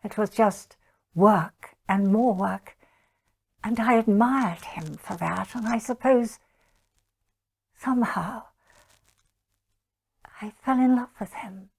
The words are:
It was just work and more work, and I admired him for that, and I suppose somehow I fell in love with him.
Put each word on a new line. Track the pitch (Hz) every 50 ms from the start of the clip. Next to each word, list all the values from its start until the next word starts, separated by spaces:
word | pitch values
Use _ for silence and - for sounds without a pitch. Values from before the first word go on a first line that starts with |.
It | _ 214 - -
was | 214 202
just | - - 226 208 190 - - _ _ _ _ _ _ _ _ _ _
work | 165 185 208 214 185 156 - - _ - - - _ _ _
and | 190 196 202 196
more | 190 214 240 254 214
work, | 180 190 196 185 190 _ - - _ _ _ _ _ _ _ _ _ _ _ _ _ _ _ _ _
and | _ 208 226 233
I | 220 226 254
admired | 226 226 226 208 202 226 240 262 269 254 202 170 - -
him | - - - 170 156 147
for | - - - -
that, | 175 170 165 170 185 190 - -
and | 247 226 214
I | 240 226
suppose | 220 - 254 233 - 262 269 247 240 226 - - _ _ _ _ _ _ _ _ _ _ _ _ _ _ _ _ _ _ _ _ _ _ _ _ _ _ _
somehow | _ - 254 262 247 233 - - - 175 180 233 226 - - _ _ _ _ _ _ _ _ _ _ _ _ _ _ _ _ _ _ _ _ _ _ _ _ _ _ _ _ _ _ _ _ _ _ _ - _ -
I | - 214 214 _ _
fell | - 262 254
in | 254 254 254
love | 247 240 247 _ _
with | 214 190 -
him. | - - 214 190 190 190 - _